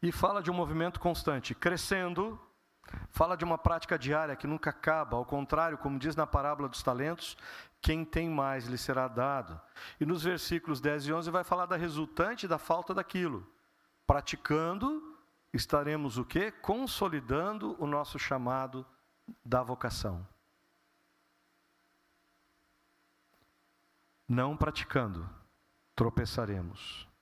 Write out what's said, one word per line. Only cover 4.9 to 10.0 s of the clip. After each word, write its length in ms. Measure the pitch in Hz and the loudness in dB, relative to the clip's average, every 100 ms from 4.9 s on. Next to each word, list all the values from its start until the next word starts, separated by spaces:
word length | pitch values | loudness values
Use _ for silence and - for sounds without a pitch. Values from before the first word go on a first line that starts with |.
| 160 139 120 | 2 2 -2
ao 80 | 127 | 0
contrário, 520 | 143 139 151 165 151 | -2 0 2 2 0
como 220 | 143 139 | -2 -2
diz 160 | 139 151 | -2 0
na 100 | 151 | 2
parábola 440 | 147 139 147 139 | 2 2 0 -2
dos 120 | - | 0
talentos, 540 | - 123 147 170 - - - - - _ | 0 2 0 -2 -8 -12 -14 -16 -18 _
"quem 240 | - 160 160 | 2 4 2
tem 240 | 160 165 | 0 0
mais 380 | 151 139 135 117 | 2 2 0 -2
lhe 100 | 123 | -4
será 320 | - 131 131 | 0 2 2
dado". 500 | 117 131 135 95 80 - - - - | 2 2 0 -2 -10 -14 -18 -18 -2